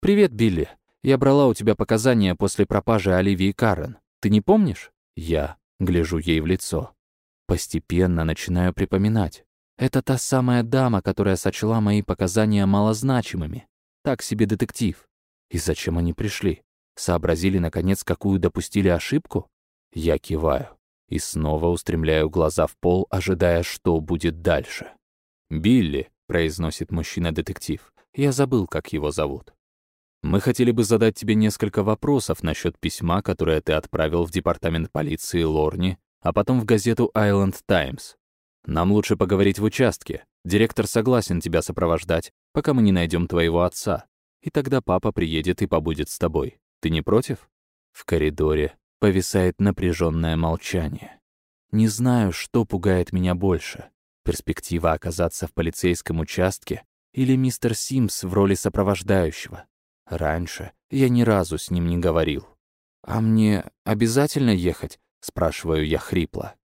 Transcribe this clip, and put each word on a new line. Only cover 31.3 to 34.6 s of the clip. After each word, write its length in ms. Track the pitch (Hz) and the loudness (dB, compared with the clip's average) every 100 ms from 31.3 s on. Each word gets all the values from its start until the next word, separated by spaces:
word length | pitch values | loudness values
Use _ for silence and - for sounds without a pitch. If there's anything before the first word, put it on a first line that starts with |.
несколько 480 | 107 107 - 107 - | 2 2 0 -2 0
вопросов 600 | 101 107 - 143 - 80 | 0 0 0 0 0 -4
насчет 340 | 82 78 87 78 | -4 -2 -4 -4
письма, 420 | 85 - 85 90 | -8 -4 -2 0
которое 400 | 98 92 80 78 | 0 -2 0 0
ты 120 | - | 2
отправил 520 | 78 - - 78 85 | -2 -2 -2 0 0
в 60 | 82 | -2
департамент 640 | 92 85 85 | -2 -2 -2